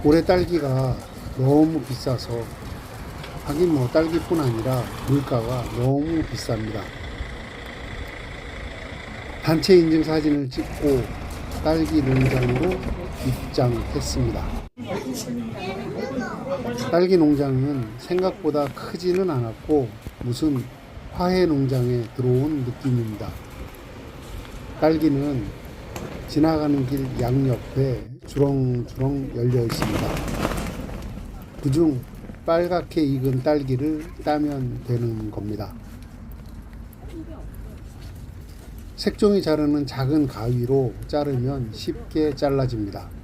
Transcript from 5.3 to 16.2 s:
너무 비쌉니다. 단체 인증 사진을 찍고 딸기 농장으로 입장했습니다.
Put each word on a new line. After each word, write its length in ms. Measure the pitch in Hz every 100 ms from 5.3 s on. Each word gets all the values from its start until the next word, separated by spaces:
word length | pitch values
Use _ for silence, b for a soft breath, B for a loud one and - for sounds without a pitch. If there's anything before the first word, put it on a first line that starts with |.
| 127 113 127 113 117
너무 460 | 123 139 156 165
비쌉니다. 580 | 151 123 - 113 107 104 92 - - - - - - - - - - - - - - - - - - - - - - - - -
단체 340 | - 165 147 185
인증 260 | 165 160
사진을 460 | 151 156 151 147 135
찍고 540 | 143 - - 147 135 110 - - - - -
딸기 380 | 156 160 156 160
농장으로 680 | 131 131 131 131 123 123 175 185 - - - - 131
입장했습니다. 1160 | 123 - - 123 117 107 147 131 139 120 101 - - - - - - 254 247 - 240 226 - 370 - - - - 269